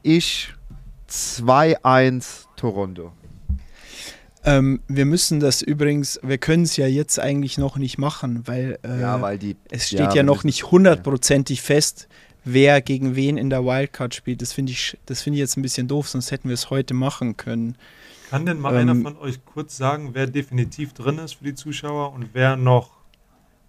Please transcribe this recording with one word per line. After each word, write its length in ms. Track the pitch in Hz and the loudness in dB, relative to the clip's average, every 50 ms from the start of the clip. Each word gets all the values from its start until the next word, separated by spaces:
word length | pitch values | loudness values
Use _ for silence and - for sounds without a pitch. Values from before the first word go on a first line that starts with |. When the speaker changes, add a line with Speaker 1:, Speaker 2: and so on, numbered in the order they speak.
| _ | _
Speaker 1:
ich 500 | 147 160 175 165 - - - - - - - - - - - - - - - - - | 2 2 4 2 0 -4 -6 -8 -10 -14 -18 -18 -18 -18 -18 -18 -20 -20 -20 -18 -12
zwei 760 | - - - - - - 117 120 127 139 156 160 160 - - | -10 -8 -8 -8 -8 -2 2 4 6 6 6 4 4 2 4
eins 640 | 131 131 131 131 131 127 127 120 - - - - _ _ | 4 6 6 6 4 2 0 -6 -8 -16 -18 -20 _ _
Toronto. 560 | - - 120 98 101 98 92 92 87 82 85 80 - _ - - - - - - - - - - - - - - - - - - - - - _ _ - | -6 -4 -4 -2 -2 -4 -6 -6 -12 -14 -16 -18 -20 _ -20 -20 -20 -8 -6 -6 -6 -6 -14 -20 -20 -20 -20 -18 -16 -16 -16 -18 -20 -20 -20 _ _ 0
Speaker 2:
Ähm, 360 | 147 143 135 135 135 135 123 - - | 2 4 4 4 2 0 -2 -4 -4
wir 180 | 139 139 139 | 0 2 2
müssen 340 | 139 160 180 - - 165 147 | 2 2 2 0 0 0 2
das 220 | 147 139 127 - | 2 2 2 0
übrigens, 580 | - - 151 147 147 147 147 147 139 135 - - - | -2 -4 -2 0 0 0 0 0 -2 -4 -6 -8 -4
wir 140 | 127 135 131 | -4 -4 -2
können's 380 | - - 160 170 175 156 - - | 0 2 2 4 4 2 2 0
ja 100 | 139 131 | 0 2
jetzt 320 | 131 143 151 - - - | 2 0 0 -2 -2 -2
eigentlich 380 | - 131 143 143 143 131 - - | -2 -2 -2 -2 -2 -4 -2 -2
noch 200 | 143 139 - 139 | -4 -2 -2 -4
nicht 200 | 139 123 - - | -4 -4 -4 -4
machen, 460 | 139 143 - - - 127 120 120 120 | -4 -4 -4 -4 -6 -4 -4 -4 -6
weil, 320 | - 123 127 127 131 - - - | -6 -6 -4 -4 -4 -6 -8 -8
äh, 180 | 117 127 123 | -8 -6 -4
Speaker 1:
Ja, 200 | 127 104 107 107 | -2 -2 -2 -2
weil 160 | 104 98 101 98 | -2 -2 -4 -4
die, 180 | 101 101 95 - _ - | -6 -8 -8 -8 _ -12
Speaker 2:
es 160 | - 120 - - | -8 -6 -6 -4
steht 120 | 104 95 | 0 0
Speaker 1:
ja, 60 | 147 98 | 2 4
Speaker 2:
ja 40 | 101 | 4
Speaker 1:
wir 80 | 143 139 | 4 4
Speaker 2:
noch 140 | 139 143 - | 4 4 4
Speaker 1:
müssen 100 | - 151 | 2 -2
Speaker 2:
nicht 240 | 131 - - - | -2 -2 0 4
hundertprozentig 880 | 175 185 190 190 160 104 87 139 135 127 - - 143 139 135 - 135 - | 6 8 8 8 6 6 2 -2 -2 0 2 2 2 2 2 0 -4 -6
fest, 460 | - - 143 147 151 - - - - _ _ - - _ _ _ _ | 0 2 2 4 4 2 -4 -8 -18 _ _ -20 -20 _ _ _ _
wer 380 | 127 123 131 139 143 143 139 | 0 4 6 8 8 8 6
gegen 340 | 127 - 135 131 135 131 127 | 4 0 -2 -2 0 -2 0
wen 220 | 135 135 139 151 147 | 0 0 0 0 0
in 120 | 123 135 | 0 0
der 140 | 135 131 123 | 0 0 0
Wildcard 520 | 127 127 135 139 139 - - 131 120 - | 0 0 0 -2 -4 -4 -8 -8 -8 -8
spielt. 260 | - - - 123 127 | -8 -6 -6 -6 -6
Das 100 | 123 120 - | -6 -6 -4
find 160 | - 139 131 | -4 -4 -4
ich 80 | 123 - | -4 -6
sch-, 180 | - - - - _ | -8 -8 -10 -12 _
das 160 | - 131 117 | -10 -10 -6
find 140 | - 151 147 | -4 -2 0
ich 40 | 143 | 0
jetzt 160 | 139 123 - 139 | 0 -2 -2 -4
ein 40 | |
bisschen 260 | 135 135 - - 127 123 | -4 -4 -2 -4 -2 -2
doof, 220 | 139 147 139 - | -2 -2 -4 -4
sonst 220 | - 131 123 - | -6 -6 -6 -4
hätten 180 | 143 135 - 131 | -8 -6 -4 -4
wir 40 | 123 | -4
es 140 | 117 - - | -4 -4 -4
heute 240 | 135 135 131 - 131 | -2 -2 -2 -2 -2
machen 440 | 127 131 135 - - 131 120 107 - | -2 -2 -2 -2 -4 -6 -6 -6 -6
können. 400 | - - 113 117 117 117 123 - - - - - - - - - - - | -8 -6 -4 -4 -4 -4 -6 -10 -16 -20 -20 -20 -20 -20 -20 -20 -14 -6
Speaker 3:
Kann 160 | 131 139 160 | -4 -2 -2
denn 140 | 175 170 151 | -2 -4 -2
mal 140 | 139 135 127 | -2 0 0
Speaker 2:
Ähm, 140 | 123 120 123 | 2 4 4
Speaker 3:
einer 120 | 120 123 | 4 2
von 160 | 117 143 147 - | 0 -2 -6 -10
euch 240 | 151 139 131 131 _ | -10 -10 -10 -10 _
kurz 320 | _ _ 151 151 151 - - | _ _ -12 -10 -10 -8 -4
sagen, 320 | 131 131 147 151 151 135 117 | -2 -2 -2 -2 -6 -8 -4
wer 140 | 131 135 131 | -4 -4 -2
definitiv 680 | 117 143 143 - 127 123 120 - - - 151 143 - | -4 -6 -6 -2 -2 -2 -2 -2 -4 -8 -10 -10 -10
drin 260 | - 113 135 147 156 | -6 -4 -4 -4 -4
ist 160 | 165 156 - | -8 -12 -14
für 100 | - 131 | -12 -10
die 100 | 143 139 | -10 -10
Zuschauer 560 | 127 - 151 143 - - 147 147 147 147 143 | -10 -10 -10 -10 -8 -8 -8 -6 -6 -6 -6
und 180 | 135 127 117 107 107 | -8 -10 -12 -8 -2
wer 240 | 127 131 131 135 131 | 2 2 2 2 4
noch 340 | 127 127 127 120 117 - _ _ _ _ _ _ _ _ _ _ _ _ _ _ _ | 4 6 6 4 4 0 _ _ _ _ _ _ _ _ _ _ _ _ _ _ _